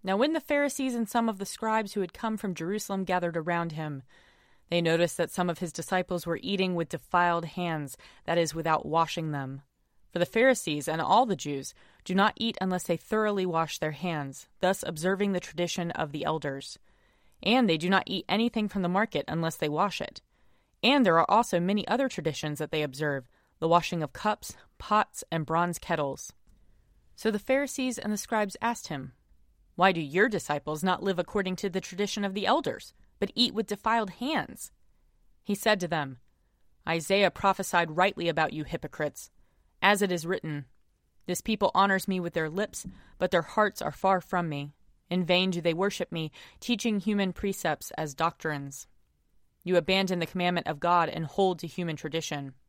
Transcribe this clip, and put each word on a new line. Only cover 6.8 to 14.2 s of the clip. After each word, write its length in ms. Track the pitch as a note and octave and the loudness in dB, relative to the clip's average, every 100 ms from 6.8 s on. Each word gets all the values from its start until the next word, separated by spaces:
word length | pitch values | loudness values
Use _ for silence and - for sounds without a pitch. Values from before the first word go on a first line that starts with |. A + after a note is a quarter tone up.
| E3 | -4
defiled 560 | D#3 - F3+ F3 E3+ E3 | -6 0 2 4 2 -2
hands, 520 | - F3 D#3+ C#3 - - - | -6 -4 -4 -6 -12 -20 -14
that 160 | - E3+ | 0 0
is, 160 | E3 D#3+ | 2 -2
without 320 | E3 D#3 - | 0 0 2
washing 420 | D#3+ D#3+ - D#3+ | 2 2 -2 -4
them. 320 | C#3+ C3+ C#3 _ _ _ _ _ | -4 -6 -10 _ _ _ _ _
For 80 | E3+ | -2
the 80 | E3+ | 0
Pharisees 600 | A3+ C4 B3 - D3 C#3+ | 4 4 4 0 -4 -2
and 120 | D#3+ | -2
all 280 | - G#3 B3+ | 4 4 4
the 80 | F3 | -2
Jews 400 | D3 C#3 C#3 - - _ | -4 -6 -8 -16 -20 _
do 120 | - F#3+ | -2 2
not 180 | G3+ - | 2 2
eat 220 | A3+ - | -4 -2
unless 260 | F#3+ F3+ - | -2 -2 0
they 120 | E3 | -2
thoroughly 480 | - A3 G#3+ G3+ F#3 | 0 0 2 0 0
wash 320 | E3 D#3+ - | 0 -2 -2
their 140 | D#3 | -4
hands, 560 | D3 F3+ D#3+ | -4 -4 -4